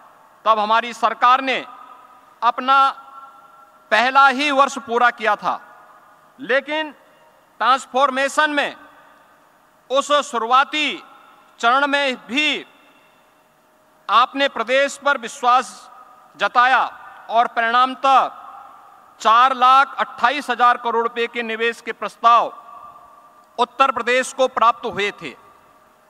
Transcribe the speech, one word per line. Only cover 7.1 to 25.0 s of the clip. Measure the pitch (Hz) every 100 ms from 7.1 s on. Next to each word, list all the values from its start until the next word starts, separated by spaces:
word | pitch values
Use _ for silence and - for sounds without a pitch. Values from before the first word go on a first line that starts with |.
| _ _ _ _ -
ट्रांसफॉर्मेशन | 226 254 - 254 269 254 277 302 302
में | 285 196 - - - _ _ _ _ _ _ _ _ -
उस | 269 269 294
शुरुआती | - 233 226 254 277 302 285 165 - - _ _ _ -
चरण | 233 269 277
में | 285 277 247 -
भी | 269 302 214 - _ _ _ _ _ _ _ _ _ _ _ _ _ -
आपने | 214 254 269 277
प्रदेश | 247 220 262 277 -
पर | 277 269
विश्वास | 226 - 247 254 - - - - - - _ -
जताया | 202 240 247 240 165 - - - -
और | 226 233
परिणामतः | 233 226 247 262 262 269 254 170 - - - - - - - _ -
चार | 220 226 262
लाख | 247 254 269 269 -
अट्ठाईस | 214 - 240 285 269
हजार | 233 240 240
करोड़ | 233 226
रुपए | 233 233 233
के | 240
निवेश | 226 220 233 233
के | 226
प्रस्ताव | - 208 - 233 233 151 - - - - - - - - _ _ -
उत्तर | 240 - 262
प्रदेश | 233 233 254 247
को | - 254
प्राप्त | 254 226 233 233
हुए | 180